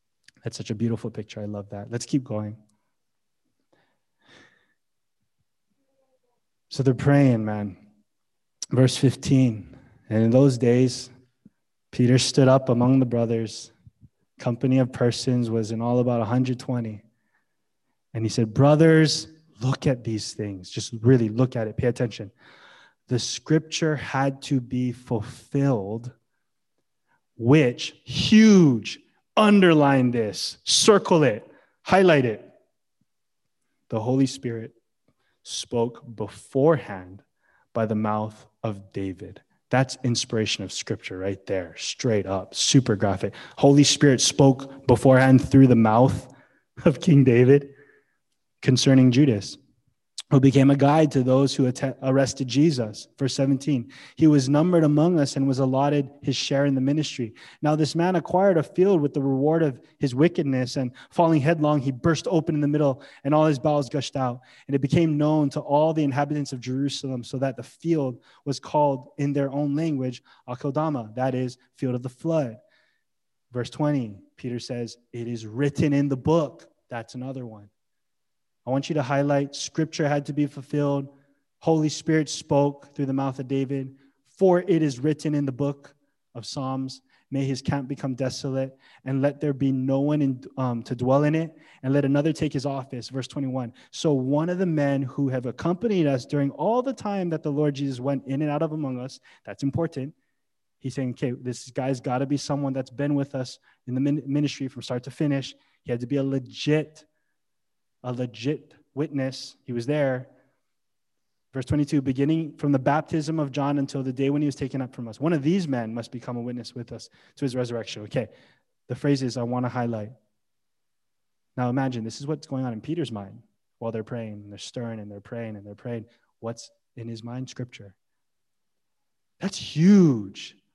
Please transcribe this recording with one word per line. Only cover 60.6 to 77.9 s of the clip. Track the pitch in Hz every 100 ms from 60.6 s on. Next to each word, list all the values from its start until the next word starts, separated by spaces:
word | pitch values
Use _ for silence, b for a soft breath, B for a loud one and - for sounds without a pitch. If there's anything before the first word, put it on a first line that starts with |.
| 123 143
and | 127 B B
falling | - 165 156
headlong, | 135 170 151 151
he | 131
burst | 127 170 156 -
open | 175 156 151
in |
the | 147
middle, | 147 143 127 B B
and | 139
all | 151 156
his | 139
bowels | 151 147 131
gushed | 147 - 139
out. | 131 123 b b -
And |
it | 139
became | 135 175 165 147
known | 151 156 143
to | 156
all | - 143 160
the | 156
inhabitants | 143 135 143 147 139
of | 127
Jerusalem, | 123 131 139 - 135 127
so | 117 135
that | 135 127
the |
field | - _ 165 160 135 127 b b
was | - 131
called | - 151 147 131 - -
in | 143
their | 143 135
own | 143 147 143
language, | 165 139 127 123 b b -
Akeldama, | 123 147 135 156 139 107
that | 110 131 127
is, | 127 - _ _
field | 131
of | 123
the | 127
flood." | - 165 160 127 113 _ _ _ _ _ _ _ _ _
Verse | 120 120
twenty, | - 151 147 113 98 _ _
Peter | 127 120
says, | - 123 113 - _
"It | 120 117
is | 113 110
written | 113 143 143 156
in | 143 143
the | 135
book." | 151 165 139 - - _ _
That's | 120 113
another | 123 127 131 120
one. | 107 104 _ _